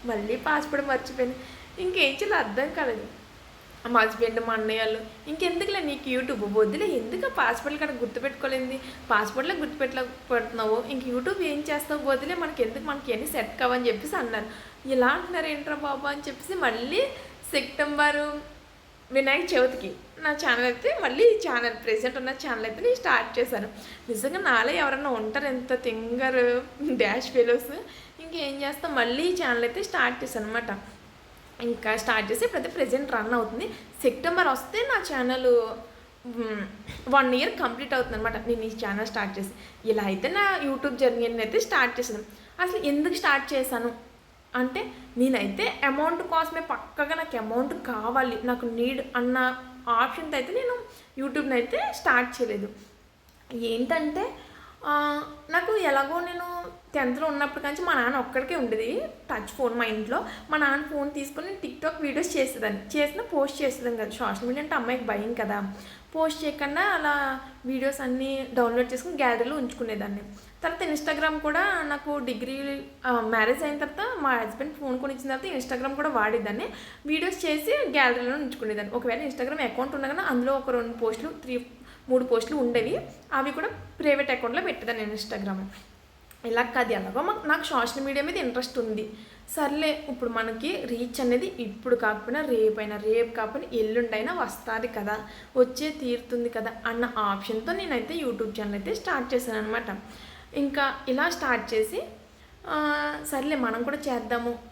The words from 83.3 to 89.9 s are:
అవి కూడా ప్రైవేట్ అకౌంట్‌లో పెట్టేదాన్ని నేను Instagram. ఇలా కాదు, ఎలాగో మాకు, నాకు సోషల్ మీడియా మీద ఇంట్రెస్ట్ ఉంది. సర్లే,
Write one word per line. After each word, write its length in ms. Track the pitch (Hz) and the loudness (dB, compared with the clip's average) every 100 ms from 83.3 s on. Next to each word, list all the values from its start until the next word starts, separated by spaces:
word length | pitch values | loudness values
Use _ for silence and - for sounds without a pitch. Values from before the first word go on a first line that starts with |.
అవి 200 | 277 277 | 0 0
కూడా 160 | 277 403 - - - | -2 -4 -6 -14 0
ప్రైవేట్ 320 | 294 277 277 | 4 4 2
అకౌంట్‌లో 320 | 254 240 277 | 0 0 0
పెట్టేదాన్ని 440 | 370 247 226 226 208 | -2 -4 -4 -4 -4
నేను 100 | 214 | -6
Instagram. 480 | 202 214 196 190 196 - - - - - - - | -6 -4 -4 -4 -6 -12 -20 -20 -20 -20 -20 -10
ఇలా 180 | 233 233 | 0 0
కాదు, 300 | 240 262 240 | 2 2 2
ఎలాగో 300 | 202 190 240 | 0 -2 -2
మాకు, 240 | 349 427 302 | 0 -2 0
నాకు 180 | 311 | 0
సోషల్ 400 | - 277 240 277 | 2 0 0 -2
మీడియా 200 | 269 277 | -2 0
మీద 120 | 302 370 | 0 -2
ఇంట్రెస్ట్ 420 | 262 247 247 254 | -2 -2 -2 -2
ఉంది. 320 | 226 214 214 - - - - | -2 -2 -6 -10 -18 -20 -8
సర్లే, 560 | - 285 294 311 | 0 0 2 0